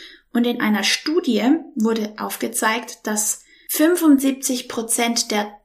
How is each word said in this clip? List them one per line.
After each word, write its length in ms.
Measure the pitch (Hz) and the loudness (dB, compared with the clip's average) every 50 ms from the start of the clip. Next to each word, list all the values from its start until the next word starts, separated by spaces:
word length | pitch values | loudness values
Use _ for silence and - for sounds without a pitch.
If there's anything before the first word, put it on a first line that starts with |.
| - - - - _ _ - | -20 -20 -20 -20 _ _ -2
Und 120 | 240 240 | 0 0
in 140 | 240 233 240 | 0 0 0
einer 240 | 220 214 214 196 202 | 0 0 2 2 0
Studie 580 | - - - - 311 311 359 359 277 220 202 214 247 311 330 - - - | 0 -2 -2 -2 0 0 0 0 0 0 2 4 2 2 2 0 -6 -4
wurde 400 | 240 214 226 226 226 208 214 - | -2 0 0 0 0 -4 -6 -8
aufgezeigt, 880 | 220 208 196 - - - 226 220 - - 220 220 247 240 - - - - | -8 -8 -8 -6 -6 -6 -6 -4 -2 0 0 0 -2 -4 -8 -14 -10 -6
dass 380 | 220 214 214 - - - - - _ _ - _ - | -4 -2 -2 -2 -2 -4 -6 -10 _ _ -18 _ -6
fünfundsiebzig 1000 | - - 302 330 359 339 320 311 285 269 277 269 262 262 - - 254 247 - - | 0 2 4 4 4 4 6 6 6 6 6 2 0 -2 -2 -4 -4 -4 -6 -6
Prozent 600 | - 240 226 226 - - 233 233 240 - - - | -8 -6 -4 -2 0 0 0 0 0 -2 -2 -2
der 200 | 214 208 208 208 - - | -2 -2 -2 -4 -6 -14